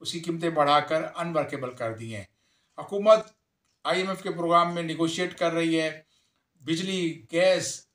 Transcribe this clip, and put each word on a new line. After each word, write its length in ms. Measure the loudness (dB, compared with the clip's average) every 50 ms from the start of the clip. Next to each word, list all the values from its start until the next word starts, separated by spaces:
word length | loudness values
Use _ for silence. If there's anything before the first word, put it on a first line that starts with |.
उसकी 200 | -12 -10 -10 -8
कीमतें 340 | -6 -6 -6 -4 -4 -2 0
बढ़ाकर 480 | 2 2 4 4 2 2 2 -2 -4 -4
अनवर्केबल 680 | -6 -8 -8 -8 -4 -2 -2 -2 -2 -6 -8 -8 -10
कर 240 | -8 -6 -8 -8 -8
दी 180 | -8 -12 -12
हैं। 160 | -12 -12 -14 -16 _ _ _ _ _ _ _ _ _ -16
हुकूमत 560 | -12 -8 -4 0 6 8 8 6 6 -2 _ _ _ _ _ _ _ _ _ _ -2
आईएमएफ़ 380 | 0 0 0 0 -2 -4 -6 -6
के 80 | -6
प्रोग्राम 420 | -6 -2 0 4 6 6 6 4 2
में 80 | -4 -4
नेगोशिएट 500 | -4 -2 0 -2 -2 0 -2 -4 -4 -2
कर 180 | -2 -2 0 0
रही 220 | 0 0 2 2
है, 320 | 0 0 -2 -4 -8 -18 _ _ _ _ _ _ _ _ _ _ _ -6
बिजली, 460 | -4 -4 -4 -2 -4 -4 -2 -2 -4 -4 -8 -12 -6 0
गैस, 560 | 2 4 4 4 2 0 -4 -8 -10 -14 _ _